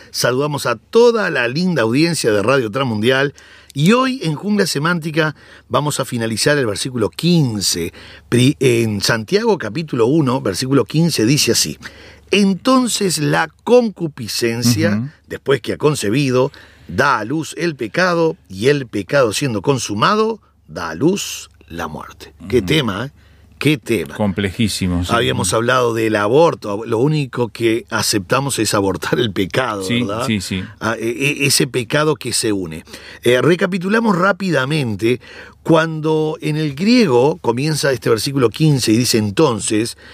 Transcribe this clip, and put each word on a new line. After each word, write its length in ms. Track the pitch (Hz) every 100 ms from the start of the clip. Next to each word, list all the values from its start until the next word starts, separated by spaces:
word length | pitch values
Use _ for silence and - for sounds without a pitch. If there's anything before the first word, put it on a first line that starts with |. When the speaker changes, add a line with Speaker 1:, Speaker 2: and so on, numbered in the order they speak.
| -
Speaker 1:
Saludamos 560 | - 127 127 151 143 131
a 80 |
toda 560 | 117 - 226 240 226 190
la 160 | 139 120
linda 340 | 139 185 156
audiencia 480 | 113 131 170 156 120
de 100 | 104
Radio 280 | 107 139 113
Transmundial. 600 | 127 135 107 113 131 143 - - - -
Y 200 | 139 160
hoy 260 | 247 262 254
en 100 | 160
Jungla 320 | 143 202 208 190
Semántica 680 | 147 160 175 160 156 156 - - - -
vamos 320 | 127 147 -
a 40 |
finalizar 540 | 139 123 113 110 143 147
el 80 | 117
versículo 420 | 95 139 123 98
quince. 800 | - 165 170 131 107 90 87 85 - - - -
Pri-, 280 | 117 127 -
en 420 | 135 117 113 101
Santiago 560 | - 117 107 202 233 180
capítulo 500 | 107 127 160 127 113
uno, 340 | 160 131 135
versículo 440 | 123 90 131 135
quince, 400 | - 147 165 -
dice 280 | 110 147 -
así: 260 | - 78 71 - - - - -
"Entonces 840 | 196 196 185 - 262 247 - 196 151
la 280 | 147 160 160 _
concupiscencia, 1300 | - 247 226 - 165 - 107 - 117 117 120 110 104 104
Speaker 2:
Ujú. 120 | 135 - -
Speaker 1:
después 320 | - - 139
que 140 | -
ha 40 | 90
concebido, 720 | 147 147 104 131 139 123 139 - - - -
da 320 | 90 143 123
a 40 |
luz 300 | 107 160 143 -
el 200 | 170 139
pecado, 600 | 113 - 180 170 160 165 -
y 180 | 95 123
el 220 | 147 127
pecado 440 | 104 - 143 117
siendo 300 | 95 139 107
consumado, 800 | 87 131 - 104 160 214 220 220 _ _ -
da 240 | 78 165
a 40 | 90
luz 520 | 151 101 - - - _ -
la 180 | 82 82
muerte". 480 | 73 - - - - 95
Qué 100 | 120
Speaker 2:
Ujú. 80 | 92
Speaker 1:
tema, 400 | 156 117 95 139
¿eh? 40 | _ _ _ - -
Qué 160 | 143 147
tema. 380 | - 107 73
Speaker 2:
Complejísimo, 880 | - 104 95 101 87 107 - 92 87
sí. 80 | 90
Speaker 1:
Habíamos 380 | 117 127 127 120
hablado 400 | 113 120 127 120
del 240 | 113 113 104
aborto, 680 | 104 135 165 120 107 101 113
lo 100 | 110
único 520 | 143 156 131 - 117
que 360 | - 113 113 -
aceptamos 680 | 110 - 107 90 123 139 117
es 140 | 107
abortar 480 | 110 98 87 - 143
el 140 | 123
pecado, 480 | 95 90 123 127 101
Speaker 2:
Sí, 180 | 95 120
Speaker 1:
¿verdad? 240 | 113 110 127
Speaker 2:
sí, 140 | 107
sí. 240 | - 95 101 -
Speaker 1:
Ah, 160 | 110 113
e-, 60 | 113
e-, 340 | 123 139 143 143
ese 200 | - 147
pecado 480 | 127 110 143 156 147
que 160 | 123
se 220 | - 113
une. 300 | 101 82 78 - - - -
Eh, 200 | 120 123
recapitulamos 720 | 131 175 190 185 185 220 226 170
rápidamente, 1040 | 190 185 190 143 131 156 123 98 113 123 - - - -
cuando 760 | - 160 160 156 156 156 156 156
en 160 | 151 151
el 180 | 156
griego 600 | 135 202 247 196 120 139 180
comienza 500 | 117 117 151 151 143
este 160 | 127 131
versículo 400 | 113 143 139 117
quince 440 | - 156 139 113
y 40 | 110
dice 220 | 123 113
"entonces", 800 | 104 95 156 107 - 107 117 - -